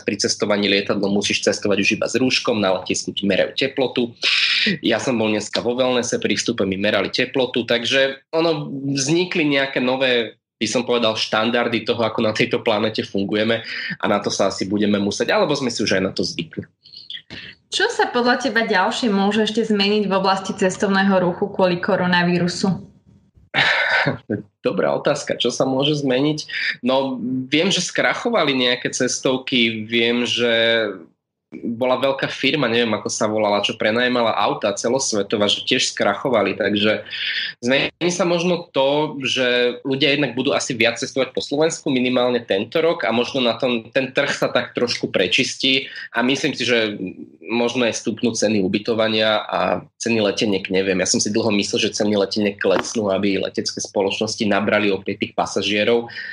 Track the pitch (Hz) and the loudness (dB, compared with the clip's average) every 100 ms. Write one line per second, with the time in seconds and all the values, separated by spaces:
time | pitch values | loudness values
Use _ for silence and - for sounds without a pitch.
0 | - 104 113 - 104 104 101 98 101 104 | -2 -2 -2 0 0 2 4 2 2 0
1 | 101 101 101 104 107 95 104 98 101 104 | 0 0 0 0 0 0 0 2 2 0
2 | 104 113 127 - - 107 98 92 - 95 | 0 0 2 2 0 0 0 0 -2 -4
3 | - - 101 92 - - 131 - 123 - | -4 -2 0 2 0 0 -2 0 -2 0
4 | 117 - - - - - 220 165 - 110 | -4 -4 -2 0 0 0 0 0 0 0
5 | 143 117 110 107 - 98 107 123 127 123 | 0 0 0 0 -2 -4 -2 0 0 0
6 | 117 120 110 101 - 117 95 95 104 104 | 0 -2 -2 -2 -2 -2 -2 0 0 0
7 | 92 - 123 139 123 127 117 120 117 135 | 0 -2 -2 0 -2 -2 0 0 2 2
8 | 135 - _ 160 170 151 147 139 139 139 | 2 -2 _ 0 0 0 -4 -6 -4 -2
9 | 135 170 180 185 151 139 135 139 127 131 | 2 2 2 0 2 2 0 0 0 2
10 | 131 120 110 - _ _ 107 127 120 120 | 2 2 -2 -8 _ _ -2 -2 0 2
11 | 110 107 - 107 117 120 117 113 113 113 | 2 0 0 0 2 2 0 -2 -2 0
12 | 110 117 110 107 123 120 120 107 110 110 | 0 0 0 0 0 0 0 0 0 -2
13 | 117 101 101 104 110 113 - - - - | -4 -4 -2 0 0 0 -4 -10 -8 -4
14 | 101 101 110 - 98 - 95 104 104 104 | 0 0 0 0 0 0 -2 0 2 2
15 | 101 - 117 214 170 139 127 117 98 98 | 0 0 0 2 2 0 -2 -2 0 0
16 | 95 - 90 - 80 - - _ - - | 0 -2 -4 -6 -8 -10 -12 _ -20 -20
17 | - - - - - - _ - 440 - | -18 -18 -16 -18 -18 -20 _ -2 0 2
18 | 381 247 240 262 269 214 208 190 202 - | 0 2 2 2 0 0 2 2 2 0
19 | 240 196 196 214 208 220 220 208 196 214 | 0 2 2 2 2 0 0 2 2 2
20 | 196 190 190 190 - - 185 185 196 196 | 2 2 2 0 -2 0 0 2 2 4
21 | 202 190 180 180 202 - 185 175 - 185 | 4 4 2 0 -4 2 2 2 0 0
22 | 180 175 175 175 175 - 202 165 - - | 4 4 4 2 0 0 0 0 -6 -20
23 | _ - _ _ _ - - - - - | _ -20 _ _ _ 0 0 0 0 0
24 | - 113 - 104 - _ 123 180 - - | 0 -4 -4 -6 -8 _ -4 0 0 0
25 | 160 143 - - 117 - 131 131 143 151 | 0 -2 -2 -2 -2 0 0 0 0 0
26 | 135 127 151 151 - - - - 123 135 | 0 2 0 -2 -6 -6 -6 -4 0 0
27 | 135 123 123 131 131 151 190 180 - - | 0 -4 -4 -4 0 0 2 0 -2 0
28 | 127 - 240 220 151 131 123 123 131 - | 0 0 0 0 2 2 2 0 -2 -2
29 | 123 - 139 131 - 127 113 110 110 117 | -2 0 0 -2 0 2 2 0 -2 0
30 | 117 120 117 113 120 113 113 113 107 92 | 2 2 0 0 2 2 2 2 0 -4
31 | 82 _ _ _ _ - - 117 127 123 | -14 _ _ _ _ -10 -8 -2 0 2
32 | 135 135 139 - 135 151 123 117 117 104 | 0 0 -4 -2 0 2 2 2 0 -2
33 | 110 - 107 107 104 101 101 117 110 113 | -4 -2 0 2 2 2 0 0 0 2
34 | 123 123 113 98 110 143 104 98 117 131 | 2 2 2 2 0 0 -2 0 0 0
35 | - 107 98 110 101 - - 127 - - | 0 -2 0 0 2 0 0 0 0 0
36 | 107 98 139 113 98 92 101 104 107 101 | 0 0 0 2 2 0 0 2 2 0
37 | - - - - - - 120 139 156 - | -4 -8 -6 -6 -8 -6 0 0 0 -2
38 | 170 175 180 175 180 175 - 143 135 147 | -2 0 0 2 0 -2 -2 0 2 2
39 | 151 143 127 135 123 123 123 120 139 135 | 0 -4 -4 0 2 4 2 0 -4 0
40 | 147 147 135 117 127 117 - 113 113 117 | 2 2 0 0 0 0 0 0 0 0
41 | 123 135 127 - - 143 160 160 156 127 | -4 -2 -2 -4 -4 0 0 0 -2 0
42 | 127 127 123 120 120 135 117 165 160 170 | 2 2 2 0 0 -2 0 0 0 0
43 | - 113 120 135 120 113 131 117 113 139 | 0 0 0 0 0 0 -2 -2 -2 -2
44 | 131 - 143 - 127 127 123 - 120 - | 0 0 -2 -2 -2 -2 -2 -2 -2 -2
45 | 123 - 92 - - - 135 131 - - | -2 0 2 2 0 -2 0 0 -2 -10
46 | - 117 123 139 151 - 120 120 110 101 | -6 -2 0 0 -2 -2 0 2 0 -2
47 | 92 80 64 73 82 117 120 131 117 - | -8 -10 -16 -18 -4 0 0 0 0 0
48 | - 110 120 113 110 107 92 101 - 110 | -4 -2 -2 0 2 2 2 0 0 0
49 | 110 110 110 107 - 92 92 92 - - | 2 2 2 2 0 0 0 0 -4 -8
50 | 113 113 101 98 113 92 95 95 95 92 | -2 2 2 2 0 0 0 0 2 2
51 | 90 117 107 110 110 101 95 120 104 - | 2 0 0 0 2 0 0 0 0 0
52 | 107 104 95 110 104 101 101 92 - 117 | 2 2 2 0 -2 0 2 2 0 -2
53 | 104 95 101 95 - - 101 - - 104 | 0 0 0 0 -2 -4 -6 -6 -4 -2
54 | 98 - - - 104 101 107 104 104 95 | -2 0 -4 -2 0 0 2 2 2 0
55 | - 98 - - 85 101 95 104 107 117 | -4 -6 -4 -4 -2 -2 -2 0 2 2
56 | 117 - - | 0 -10 -12